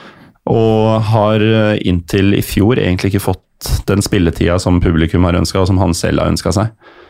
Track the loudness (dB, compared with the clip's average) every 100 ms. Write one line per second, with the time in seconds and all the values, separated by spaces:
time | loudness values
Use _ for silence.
0 | -20 -20 -20 _ -2 0 2 2 2 0
1 | 0 0 2 2 2 2 0 0 -2 -2
2 | -2 0 2 0 0 0 2 2 0 -2
3 | -2 -2 -4 -6 _ _ -6 -4 0 -2
4 | 0 0 0 0 0 0 0 0 2 0
5 | 0 0 0 0 0 0 0 2 0 -2
6 | -2 -2 0 -2 -2 -2 -2 -6 -20 -20